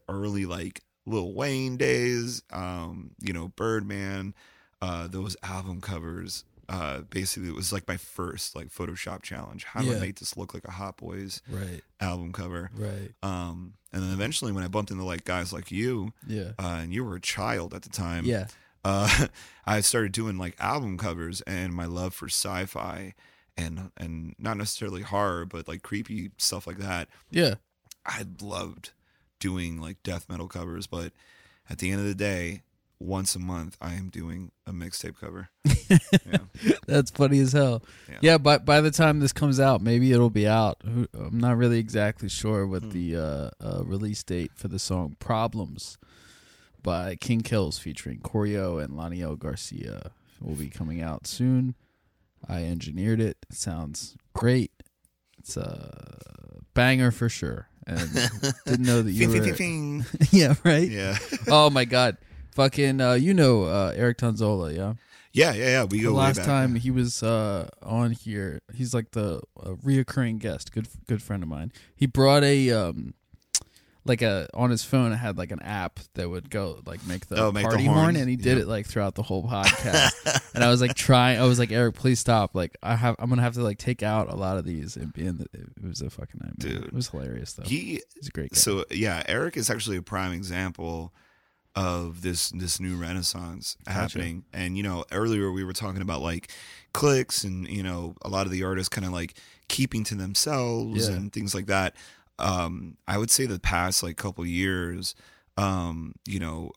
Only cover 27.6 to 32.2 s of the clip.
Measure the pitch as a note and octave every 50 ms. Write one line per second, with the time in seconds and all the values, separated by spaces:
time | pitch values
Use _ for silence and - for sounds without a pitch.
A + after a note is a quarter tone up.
27.6 | _ _ _ _ _ _ - _ _ - - A#2+ G#2 F#2 F2+ - G2+ G2+ G2 F#2
28.6 | F#2 F2+ - - F2+ - _ _ _ _ _ _ _ _ _ _ - G2 F#2+ F#2
29.6 | F2 E2+ E2 E2 D#2+ D#2+ F#2 - _ - F2+ E2+ - - F2 E2+ E2+ F#2 - F2+
30.6 | E2+ F2 E2 - F#2+ - - E2+ E2+ E2+ - _ _ _ _ _ _ _ _ _
31.6 | _ _ - - F2+ F2+ F#2+ G2 G2+ G2+ G2+ F#2+